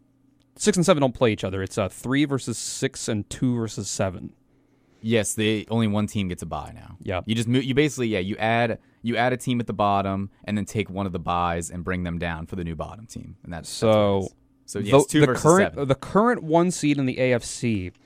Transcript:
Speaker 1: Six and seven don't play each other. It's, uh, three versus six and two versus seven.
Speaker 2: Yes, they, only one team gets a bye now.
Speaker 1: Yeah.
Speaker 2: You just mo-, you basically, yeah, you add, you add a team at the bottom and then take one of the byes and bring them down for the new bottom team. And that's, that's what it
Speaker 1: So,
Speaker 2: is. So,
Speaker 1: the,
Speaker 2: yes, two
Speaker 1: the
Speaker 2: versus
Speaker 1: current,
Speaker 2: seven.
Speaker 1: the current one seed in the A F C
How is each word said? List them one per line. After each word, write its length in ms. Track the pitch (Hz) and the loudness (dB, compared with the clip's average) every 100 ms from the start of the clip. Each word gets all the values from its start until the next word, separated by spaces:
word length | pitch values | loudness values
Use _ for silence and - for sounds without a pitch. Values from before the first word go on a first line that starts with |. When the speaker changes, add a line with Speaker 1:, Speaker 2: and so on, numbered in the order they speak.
| _ _ _ _ _ - | _ _ _ _ _ -2
Speaker 1:
Six 180 | 208 185 | 0 4
and 80 | 170 | 4
seven 140 | 160 | 6
don't 140 | 135 - | 4 4
play 160 | 120 | 2
each 120 | 104 95 | 2 -2
other. 180 | 95 | -4
It's, 140 | 95 - | -4 -2
uh, 100 | 95 | -4
three 360 | - 120 135 147 | -4 -2 0 2
versus 320 | 135 - 110 | 0 -4 -8
six 500 | - - 135 - - | -8 -4 -4 -4 -4
and 200 | 107 98 | -4 -4
two 260 | - 127 120 | -2 0 0
versus 340 | 110 - 98 | -4 -6 -8
seven. 440 | - 98 87 - _ _ _ _ _ _ _ | -2 -4 -4 -14 _ _ _ _ _ _ _
Speaker 2:
Yes, 320 | 110 113 98 | 0 2 0
they, 320 | - 107 107 - | 0 0 0 0
only 160 | 113 110 | 0 2
one 200 | 104 104 | 0 -2
team 200 | 104 95 | -2 -4
gets 160 | 87 | -6
a 20 | 82 | -8
bye 280 | 76 73 - | -8 -10 -14
now. 220 | 71 - | -18 -14
Speaker 1:
Yeah. 200 | - 90 104 | -6 -6 -2
Speaker 2:
You 80 | |
just 140 | 113 113 | -2 2
mo-, 120 | 127 | 0
you 140 | 135 | 2
basically, 360 | 131 151 131 117 | 2 2 0 -2
yeah, 100 | 101 | 0
you 160 | 92 104 | -2 -2
add, 440 | 113 117 117 - _ _ | 0 2 0 -4 _ _
you 140 | 117 110 | -4 0
add 160 | 123 | 0
a 60 | 123 | 0
team 240 | - 120 | -2 -2
at 40 | 107 | -2
the 40 | |
bottom 560 | 101 101 101 98 98 101 _ | 0 2 2 0 -2 -4 _
and 140 | - 104 | -4 -4
then 80 | 95 | -2
take 240 | 110 92 | -4 -4
one 160 | 92 98 | -4 -4
of 80 | |
the 60 | 87 | -4
byes 520 | 80 87 87 85 82 | -2 0 0 -2 -6
and 140 | 90 85 | -8 -4
bring 180 | 90 | -4
them 160 | 87 85 | -4 -4
down 280 | 85 80 85 | -4 -6 -8
for 100 | 95 | -8
the 80 | 82 | -6
new 100 | 78 | -8
bottom 300 | 78 107 110 | -10 -12 -16
team. 320 | - 92 92 - | -16 -16 -18 -12
And 80 | |
that's, 160 | 82 - - | -12 -10 0
that's 20 | |
what 60 | 113 | 4
it 20 | |
Speaker 1:
So, 260 | 107 101 98 92 | 4 4 2 -2
Speaker 2:
is. 80 | _ _ _ - | _ _ _ -10
So, 140 | 101 | -6
Speaker 1:
the, 40 | 101 | 4
Speaker 2:
yes, 180 | 135 - | 4 6
two 140 | 151 | 4
Speaker 1:
the 40 | 143 | 4
Speaker 2:
versus 140 | 117 | 6
Speaker 1:
current, 300 | 151 185 196 | 6 6 4
Speaker 2:
seven. 140 | 95 135 | 0 -2
Speaker 1:
the 80 | 135 | -2
current 480 | - 190 233 240 | 2 2 4 2
one 260 | 156 165 180 | 2 2 2
seed 280 | - 147 139 | 2 0 2
in 80 | 127 | 0
the 120 | - | 0
A 140 | 127 | 2
F 120 | 120 - | 2 -2
C 460 | - 123 104 90 - | -4 -2 -2 -4 -12